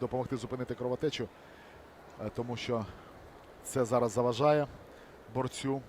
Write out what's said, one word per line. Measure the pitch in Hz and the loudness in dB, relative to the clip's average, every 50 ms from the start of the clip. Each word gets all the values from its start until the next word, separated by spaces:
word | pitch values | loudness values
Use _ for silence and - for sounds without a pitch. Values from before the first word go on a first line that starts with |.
допомогти | 127 123 123 127 123 - 135 | -2 0 0 0 0 0 -2
зупинити | 117 110 120 131 127 123 - 123 | -4 -2 -4 -4 -4 -4 -4 -4
кровотечу, | - 123 123 127 - - 151 - - 117 98 - - - - - - - - - - - - - - - - - - | -2 0 0 0 2 2 0 0 0 -4 -6 -6 -12 -20 -20 -20 -20 -20 -20 -20 -20 -20 -20 -20 -20 -20 -18 -12 -8
е, | 110 107 - | -6 -4 -4
тому | - 117 120 120 | -4 -4 -2 -4
що | 113 - - 120 113 107 - - - - - - - - - - - - - - - - | -4 -2 0 0 0 0 -2 -8 -12 -18 -18 -18 -18 -18 -20 -20 -20 -20 -20 -20 -16 -12
це | - - 135 123 | -2 0 2 2
зараз | 107 123 123 120 117 104 | 4 4 4 4 4 4
заважає | 123 120 123 120 110 143 147 151 147 147 - - - - - - - - - - - - - 110 | 4 4 4 4 6 6 6 6 6 4 2 -4 -10 -16 -18 -18 -18 -18 -20 -20 -20 -16 -6 -2
борцю. | 127 127 123 - - - 135 135 135 127 | -2 -2 -2 -2 -2 0 0 0 0 -2